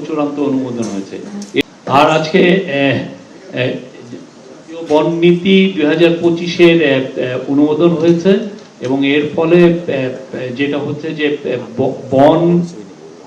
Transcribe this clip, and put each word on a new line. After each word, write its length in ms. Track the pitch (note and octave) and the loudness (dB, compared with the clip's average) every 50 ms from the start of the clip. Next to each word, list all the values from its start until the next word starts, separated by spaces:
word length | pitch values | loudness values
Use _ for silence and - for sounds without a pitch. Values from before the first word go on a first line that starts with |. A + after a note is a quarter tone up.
| D3 | -6
চূড়ান্ত 320 | E3 D#3 D3 D3 C#3+ C#3 D3 | -6 -4 -4 -4 -2 -2 -2
অনুমোদন 440 | C#3+ C3 C3 B2+ B2+ B2 A#2 A#2 A2 | -2 -2 -2 -2 -2 -4 -4 -6 -6
হয়েছে। 340 | G#2 G2 F#2+ F2+ - F#2+ - - G#2 G#2 - - - - B2+ - - - - - | -6 -6 -8 -8 -10 -12 -14 -14 -12 -12 -14 -12 -6 -4 -4 -4 -4 -10 -14 -6
আর 240 | - C3 C#3+ D3+ D#3 | 0 2 2 4 4
আজকে, 560 | D#3+ D#3+ D#3 - - F#3 F3 F3 F#3 G3 - - C#3 C#3 C#3 C3+ A#2+ - - - - - - - - - - - - | 2 0 0 0 2 2 4 4 2 2 0 -2 -2 0 0 0 0 -2 -4 -8 -12 -18 -20 -20 -20 -20 -18 -10 -6
আহ, 40 | |
আহ, 120 | C3 B2+ - - - - - - - A#2+ A#2+ - - - - - - - - - - - D#3+ E3 E3 E3 D#3 | -6 -4 -4 -6 -8 -12 -16 -18 -20 -18 -18 -18 -18 -18 -20 -20 -20 -20 -20 -20 -20 -20 -16 -14 -12 -4 0
বন 240 | D3+ D#3 E3 E3+ E3+ | 0 2 2 0 0
নীতি 580 | E3 E3+ F3 F3 E3+ F3+ F#3+ F#3+ F#3+ F#3+ F#3+ - | 2 2 2 2 2 2 4 4 4 4 2 0
দুই 100 | D3+ D3 | 0 0
হাজার 260 | D3+ D#3+ E3 E3+ E3 E3+ E3+ | 0 4 4 4 4 4 2
পঁচিশের, 640 | E3+ E3+ E3+ E3+ F3 E3+ - F3 F3 E3+ E3 E3+ D3+ | 0 0 0 0 -4 -4 2 4 6 6 6 4 2
আহ, 360 | C#3 C3+ C3 B2+ C3 - D#3+ | 2 2 0 -2 -4 -6 -6
আহ, 320 | C3+ B2+ B2+ - - - | -6 -4 -6 -6 -4 -2
অনুমোদন 380 | C#3 C#3+ D3+ D3+ D3+ D#3 F3 E3+ | 2 2 2 2 2 2 2 2
হয়েছে 500 | E3 D3+ E3 E3+ E3+ E3+ F3 F#3+ G#3 A#3 A3+ - - - - - - - | 2 2 2 2 2 2 2 2 2 2 -2 -6 -12 -16 -20 -20 -14 -10
এবং 260 | - B2+ C3+ C#3 C#3 | -6 -4 -2 0 0
এর 220 | C#3 C#3+ D3+ D3 D3 - | 0 0 0 0 -2 -2
ফলে, 280 | E3+ E3 E3 F3 F3 F3 | -2 0 4 4 6 6
আহ, 80 | E3+ | 4
আহ, 840 | E3+ E3+ - D3+ C#3+ C3 C3 B2+ B2+ - - - - B2+ B2+ B2 A#2 | 4 0 -4 -4 -4 -4 -4 -6 -8 -10 -12 -12 -12 -10 -8 -8 -4
যেটা 220 | C3 C#3+ C#3 C#3+ | -4 -2 -2 -2
হচ্ছে 360 | C#3+ D3 D3+ D3 D3 - D#3+ D#3 | -4 -4 -6 -6 -6 -8 -8 -4
যে, 240 | D3+ D3+ C#3+ D3 - - | -4 -2 -2 -2 -4 -4
আহ, 120 | D3+ C3 A#2 A#2 A2 - | -6 -6 -6 -6 -6 -4
ব-, 160 | - C3 - - - - - | -2 -2 -2 -4 -6 -6 0
বন 500 | C3+ C3 C#3+ D3+ E3 E3 E3+ F3 F3 F3 E3+ - - - - - - - - - - - - | 2 4 4 6 4 4 4 2 2 2 0 -2 -8 -14 -18 -18 -20 -20 -20 -20 -20 -20 -20